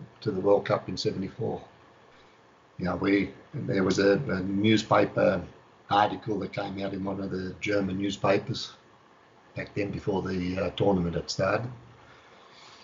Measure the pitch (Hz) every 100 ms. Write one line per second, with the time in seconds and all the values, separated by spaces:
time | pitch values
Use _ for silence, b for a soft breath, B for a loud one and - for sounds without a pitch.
0 | - - 110 95 101 101 - 101 - 92
1 | 110 92 95 - 110 - - - - -
2 | - b b b _ _ _ - 90 87
3 | 98 101 92 - - 135 113 98 92 90
4 | 98 101 - 92 92 98 107 107 - 104
5 | 101 - 98 95 80 - - _ - 101
6 | 104 98 110 98 95 - 98 98 98 98
7 | 98 98 95 92 92 90 104 101 95 95
8 | 101 98 101 101 - - - - _ -
9 | _ _ _ _ - - 92 - 101 87
10 | 107 98 90 92 90 92 90 - 101 95
11 | 85 82 - - 95 107 123 - - -
12 | B B B B B B B B